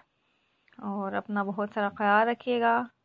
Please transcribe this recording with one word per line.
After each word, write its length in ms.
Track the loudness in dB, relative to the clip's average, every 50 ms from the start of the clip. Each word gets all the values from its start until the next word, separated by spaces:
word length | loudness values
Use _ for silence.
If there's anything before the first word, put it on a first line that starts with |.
| _ _ _ _ _ _ _ _ _ _ _ _ _ _ _ -10 -8
और 300 | -6 -6 -4 -4 -2 -4
अपना 280 | -4 -4 -2 -4 -2 -2
बहुत 300 | -2 -4 -4 -6 -4 -2
सारा 160 | -2 -2 -2
ख्याल 360 | -2 0 2 4 6 4 4
रखिएगा। 600 | 2 0 -4 -2 -2 0 2 2 2 2 2 0 -4 _ _